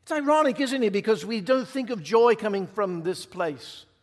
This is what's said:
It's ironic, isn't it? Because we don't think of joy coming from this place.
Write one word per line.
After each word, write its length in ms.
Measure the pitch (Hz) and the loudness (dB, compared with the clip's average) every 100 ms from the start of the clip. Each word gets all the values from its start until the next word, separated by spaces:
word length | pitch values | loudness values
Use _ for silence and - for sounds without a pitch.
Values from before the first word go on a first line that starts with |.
It's 120 | - | -4
ironic, 480 | 311 285 311 302 262 | -2 2 4 4 0
isn't 200 | 269 269 | -2 0
it? 120 | 220 | 0
Because 320 | 196 214 220 190 | 0 0 -2 -2
we 160 | 226 | -6
don't 260 | 175 262 226 | 0 0 0
think 220 | 269 247 | -6 -6
of 120 | 233 | -8
joy 340 | 147 226 240 226 | 0 4 4 4
coming 320 | 214 196 185 | 0 -2 -4
from 360 | - 196 170 | -4 -4 -4
this 220 | 165 175 - | -6 -6 -10
place. 600 | - 170 131 - - _ _ | -4 -4 -4 -14 -20 _ _